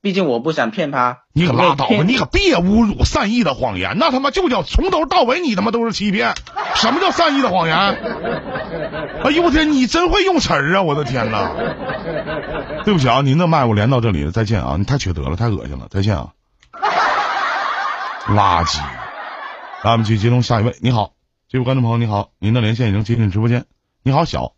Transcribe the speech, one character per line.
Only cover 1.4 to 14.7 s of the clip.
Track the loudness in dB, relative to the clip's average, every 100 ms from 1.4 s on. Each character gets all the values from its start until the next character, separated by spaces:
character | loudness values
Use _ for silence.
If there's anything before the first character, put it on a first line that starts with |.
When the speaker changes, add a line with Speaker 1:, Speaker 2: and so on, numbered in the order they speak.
| 2
Speaker 2:
可 |
拉 | 4 2 2
倒 | 0
吧， |
Speaker 1:
因 | 2
为 |
骗 | 2
Speaker 2:
你 | 0
可 | 0
别 | 2 4 4
侮 | 4 4 4
辱 | 2 0
善 | 2 0
意 | 2 2
的 |
谎 | 0 -2 -2
言， | -2 0
那 | 2
他 | 2
妈 | 0
就 | 0 0
叫 | 0
从 | 0 0 2
头 | 0 2
到 | 2
尾 | 2 2
你 | 0 0
他 |
妈 | 0
都 | 0 -2
是 |
欺 | -2 0
骗。 | 0 0 -2 -8 -8 -4 0
什 | 2
么 | 2
叫 | 0
善 | 2 2 2
意 |
的 | 2
谎 | 2 2
言？ | 2 2 0 -6 -6 -6 -6 -6 -8 -8 -8 -8 -8 -10 -8
哎 | -4
呦 | 0
我 | 2
天， | 2 2
你 | 2 2
真 | 0 2
会 | 2 2
用 | 0
词 | 0
儿 | 0 2 0
啊， |
我 | 0
的 | -2 -2
天 | -2 -2
哪。 | -2 -2 -4 -6 -6 -8 -8 -6 -8 -6 -8 -6 -8 -8 -4
对 | 0
不 | 2
起 | 2
啊， | 2
您 | 4 2
的 | 4
麦 | 4
我 | 4
连 | 2 2
到 | 2
这 | 2
里 | 0
了， | -2
再 | -2
见 | 0 0
啊， | 0